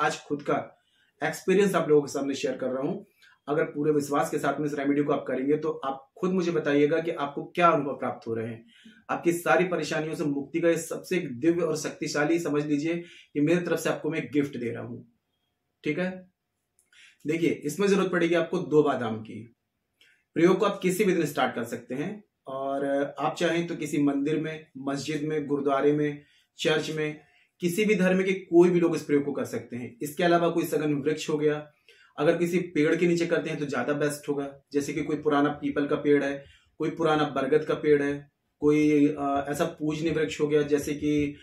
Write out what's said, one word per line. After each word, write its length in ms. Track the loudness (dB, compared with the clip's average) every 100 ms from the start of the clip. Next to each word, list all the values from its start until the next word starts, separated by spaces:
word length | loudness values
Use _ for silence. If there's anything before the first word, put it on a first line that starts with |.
आज 180 | -2 -2
खुद 220 | -6 -8
का 180 | -2 -2 -2 -16 _ _ _ _
experience 540 | -6 -4 0 4 4 2
आप 140 | 4
लोगों 120 | 4
के 100 | 4
सामने 240 | -4 -4 -2
share 220 | -4 -4
कर 100 | -4
रहा 160 | -4
हूं। 200 | -4 -6 -10 _ -20 _ -4
अगर 160 | -2
पूरे 280 | -2 -2 0
विश्वास 380 | 2 2 -2 0
के 60 | -2
साथ 200 | -2 -2
में 60 | -4
इस 80 |
remedy 300 | -2 0 0
को 100 | 2
आप 100 | 0 -2
करेंगे, 300 | -4 0 0
तो 120 | 0
आप 360 | -4 -6 -8 -12 -6
खुद 140 | -2
मुझे 200 | 0 0
बताइएगा 480 | 0 2 4 4 2
कि 120 | -2
आपको 320 | -4 -6 -6 -8
क्या 240 | 2 4
अनुभव 240 | 4 0
प्राप्त 340 | -4 -6 -6 -6
हो 60 |
रहे 140 | -6 -6
हैं। 180 | -8 -16 _ -20 -20 _
आपकी 220 | -2 0
सारी 320 | 0 2 2 2
परेशानियों 500 | 0 -2 -4 -4 -4
से 80 |
मुक्ति 360 | -2 -4 -4 0
का 100 | 2
ये 80 | 2
सबसे 400 | -2 -10 -4 -4
एक 220 | -4 -2
दिव्य 220 | 0 2
और 160 | 0 -2
शक्तिशाली, 600 | -6 -8 -6 -2 0 0
समझ 260 | 0 -2 0
लीजिए 320 | -2 -2 -4 -6 -18 -8
कि 80 | -2
मेरी 180 | 2 2
तरफ 200 | 2 -2
से 100 | -2
आपको 200 | -4 -4
मैं 120 | -4 -2
गिफ्ट 260 | -2 -2 -4
दे 120 | -6
रहा 140 | -6
हूं, 140 | -10 -14 -16 _ _ _ _ _ _ _
ठीक 160 | -6 -4
है। 320 | -4 -6 -16 _ _ _ _ _ _ _ -20 _ -4
देखिए, 220 | 0 0
इसमें 380 | 0 -4 0 2
जरूरत 240 | 4 2
पड़ेगी 240 | 0 2 2
आपको 240 | 0 -4
दो 240 | 2 4
बादाम 340 | 4 2 -2 -6
की। 200 | -10 -14 -16 _ _ _ _ _ _ _ _ 4
प्रयोग 240 | 4 6
को 60 | 2
आप 140 | 0
किसी 220 | -2 2 2
भी 80 |
दिन 120 | 2 0
start 300 | 0 0 0
कर 80 |
सकते 320 | -6 -8 -8 -6
हैं 280 | -6 -8 -16 _ -12
और 380 | -8 -4 -2 0 0 -2 -2
आप 160 | -4 0
चाहें 300 | 0 0 -2
तो 80 | -6
किसी 280 | -4 2
मंदिर 360 | 2 2 0 -2
में, 280 | -2 -8 -14 -10
मस्जिद 460 | -6 -6 -4 -4
में, 220 | -2 -4 -2
गुरुद्वारे 460 | -2 0 2 4
में, 300 | 2 0 -4 -14 _ _ _
church 320 | 0 0 -2
में, 280 | -4 -6 -6 _ _ _ _
किसी 240 | -4 0 2
भी 100 | 4
धर्म 280 | 4 2
के 100 | 2
कोई 360 | -2 2 6 6
भी 100 | 6
लोग 160 | 2 0
इस 80 |
प्रयोग 220 | 0 0 0
को 80 |
कर 120 | -6 -6
सकते 300 | -8 -8 -12
हैं। 220 | -12 -12
इसके 220 | -12 -2
अलावा 260 | 2 4 2
कोई 160 | 0 -2
सघन 280 | -2 0
वृक्ष 360 | 0 -2 -4 -4
हो 80 | 0
गया, 300 | 0 -2 -8 _ _ _ _ -2
अगर 200 | 2 2
किसी 220 | 2 0
पेड़ 360 | -2 0 2 4
के 120 | 2
नीचे 180 | 2 2
करते 240 | 0 -2
हैं 100 | -6
तो 60 | -4
ज्यादा 280 | -4 -2
best 340 | -2 -2 -4 -6
होगा। 180 | -6 -6 -12 _
जैसे 200 | -4 -2
कि 100 | -6
कोई 120 | -4 -2
पुराना 340 | 0 2 2
people 360 | 0 -4 -2 -2
का 80 | 0
पेड़ 280 | 4 4
है, 200 | 4 -4 -10 -20 _ _
कोई 120 | -6
पुराना 340 | 0 2 2
बरगद 400 | 2 0 2 2 2
का 80 |
पेड़ 280 | -2 4 4
है, 280 | 4 -4 -8 _ _ _
कोई, 460 | 2 4 6 6 4
अ, 380 | 2 -2 -2 -2
ऐसा 160 | -2 -4
पूजनीय 480 | -2 -4 -2 -2
वृक्ष 260 | 0 -2 0
हो 60 | 0
गया, 140 | 2
जैसे 320 | 2 0 0
कि 420 | -4 0 0 0 -4